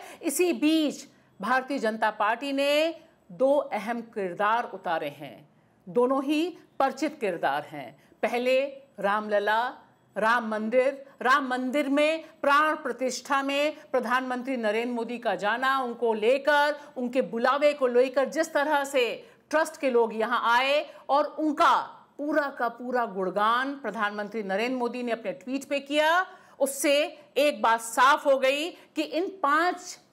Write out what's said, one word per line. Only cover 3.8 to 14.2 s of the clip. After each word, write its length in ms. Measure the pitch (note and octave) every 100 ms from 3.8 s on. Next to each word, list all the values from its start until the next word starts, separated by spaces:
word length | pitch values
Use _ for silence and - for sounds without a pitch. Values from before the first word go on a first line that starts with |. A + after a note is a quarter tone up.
| G3+ A#3 A3+
किरदार 560 | G#3+ F#3+ F3 G3+ A#3 -
उतारे 340 | F#3+ F#3 D#3+ D3+
हैं। 380 | C3 C#3 G2 - _ _ _ -
दोनों 360 | F3+ B3 C4+
ही 340 | C#4 D4+ F4 E4 - _
परिचित 380 | C4+ C4 D4+ -
किरदार 460 | G3+ E3 D#3+ C#3+ D3
हैं। 200 | D3+ A#2+ - _ _
पहले 400 | G#3+ A#3+ B3 C4 C#4 - - -
रामलला, 680 | G3 G#3+ G#3+ G#3 G#3 A3 B3+ - - _ _ G3+
राम 320 | G#3+ A#3+ A3
मंदिर, 560 | G#3+ A3 B3+ C4 C#4 - -
राम 260 | A#3 C#4 C4
मंदिर 400 | B3+ B3+ C#4+ C4+
में 360 | C#4 D4+ D#4+ - -
प्राण 340 | C#4 C#4+ D#4 D4+
प्रतिष्ठा 680 | C4+ A#3+ B3+ - - C#4
में 340 | C#4 C#4 D4 D4 -
प्रधानमंत्री 640 | B3+ A3 B3